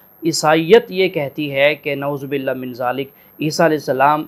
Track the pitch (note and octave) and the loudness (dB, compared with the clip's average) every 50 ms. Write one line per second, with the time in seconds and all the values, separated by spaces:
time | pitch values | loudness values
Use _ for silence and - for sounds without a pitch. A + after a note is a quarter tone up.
0 | _ _ _ _ - D#3+ D#3 - - D3+ D#3 E3 E3 D#3+ G#3+ A#3 - F#3+ F#3 F#3 | _ _ _ _ -4 -4 -4 0 2 2 2 2 4 6 6 6 6 2 -2 -2
1 | F#3+ F#3 - D#3+ C#3+ C3 C3+ - D3+ C#3+ C#3 C#3 C#3 D3 D3+ D3 - D3+ C#3+ C#3 | -2 0 0 -4 -6 -6 -6 -6 -8 -4 0 2 2 2 2 0 -4 -6 -6 -4
2 | C#3 C#3+ D3 C#3 C#3 C3+ C#3+ C#3 C3 C3+ C3 C3 B2+ B2+ B2 A#2 B2+ B2 B2+ C3 | -4 -6 -6 -6 -6 -6 -6 -4 -4 -4 -4 -6 -6 -10 -8 -6 -6 -4 -4 -4
3 | C#3 - - _ _ _ _ - C#3+ D#3 D3 - E3+ D#3+ D#3 D3 C#3+ - C3 B2+ | -6 -8 -12 _ _ _ _ -6 -6 -4 0 2 2 2 2 0 -2 -4 0 2
4 | C3 C#3+ D3+ D3+ D3+ | 2 2 2 0 -4